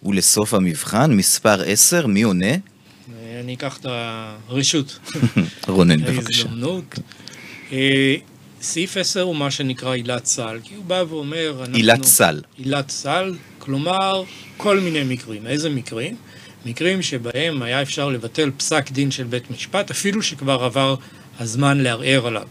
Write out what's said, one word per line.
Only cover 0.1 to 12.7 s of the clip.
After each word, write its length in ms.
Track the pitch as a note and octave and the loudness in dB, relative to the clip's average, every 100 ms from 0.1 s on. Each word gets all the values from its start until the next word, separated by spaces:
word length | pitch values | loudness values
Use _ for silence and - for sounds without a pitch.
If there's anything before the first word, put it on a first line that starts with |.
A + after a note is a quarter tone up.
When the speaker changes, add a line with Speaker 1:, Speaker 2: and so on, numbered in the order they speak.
| G2 F2 - G#2+ | 2 4 4 4
Speaker 1:
המבחן. 600 | G#2 F#2 D#2 - G#2 D3 | 4 2 0 -2 2 4
מספר 480 | G#2 F#2 - A2+ G2+ F2 | 6 4 2 4 4 2
עשר, 420 | G#2+ - F3 C#3+ | 4 4 4 4
מי 140 | G2 | 4
עונה? 240 | A2+ F#2 F#2+ | 4 2 2
Speaker 2:
אה, 80 | E3 G3 _ - - - A#2 A2+ A#2+ | 0 -4 _ -20 -20 -20 -18 -14 -12
אני 100 | B2 | -10
אקח 240 | B2+ C#3 - | -8 -8 -8
את 80 | C3+ | -8
הרשות. 1080 | A#2+ A#2 A2+ A2 G#2+ G#2+ B2+ C3+ D#3+ C#3+ - - D#3 B2 | -6 -6 -8 -10 -14 -6 -2 0 0 -2 -8 -10 0 0
Speaker 1:
<laughs> 340 | - E2+ - - | 2 -2 -4 -2
רונן, 340 | F#2+ F2 D#2+ | 4 6 6
בבקשה. 420 | D#2 B2+ A2 - | 4 0 0 0
Speaker 2:
ההזדמנות. 560 | A#2 A2+ B2+ F#3 D3+ - - - - - - - - | 0 -4 -4 -6 -8 -12 -14 -18 -20 -20 -18 -18 -8
אה, 440 | C3+ C3+ C3+ C3+ C#3+ - - - - | 0 2 4 4 2 -4 -20 -20 -12
סעיף 360 | - E3 F#3 G3+ | -6 -2 -2 -2
עשר 240 | F3 G3 | -2 0
הוא 140 | F3+ D#3+ | -2 0
מה 160 | C#3+ | -2
שנקרא 420 | - C#3 B2 B2+ | -2 -4 -4 -4
עילת 320 | B2+ A#2+ B2 - | -4 -2 -4 -2
סל, 340 | - A#2 A2+ | -2 -4 -8
כי 120 | A2 G3+ | -12 -14
הוא 100 | F3+ | -4
בא 180 | F3+ F3 | -2 -2
ואומר, 480 | D#3 C#3+ D#3+ D#3+ C3+ | -4 -6 -4 -4 -4
אנחנו 160 | B2+ B2 | -2 2
Speaker 1:
עילת 280 | A2 A#2 | 6 6
סל. 380 | C3+ - F#2+ D2+ - - | 6 6 6 2 -6 -8
Speaker 2:
עילת 320 | C3 | -2